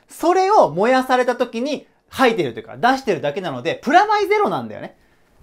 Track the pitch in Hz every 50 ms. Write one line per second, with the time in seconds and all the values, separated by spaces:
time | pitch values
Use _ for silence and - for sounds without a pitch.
0 | _ _ - - - 330 359 381 370 381 440 415 - 151 143 175 208 240 262 262
1 | 254 - 254 254 247 254 240 240 254 240 226 226 247 294 277 - - _ _ _
2 | _ _ - - 262 240 - 170 156 123 110 - - - 107 123 214 240 269 262
3 | - 220 180 139 135 143 147 202 185 165 135 123 123 160 131 - - 233 311 359
4 | 415 427 415 427 403 339 415 415 415 220 170 262 233 220 101 98 98 - - _
5 | _ _ _ _ _ _ _ _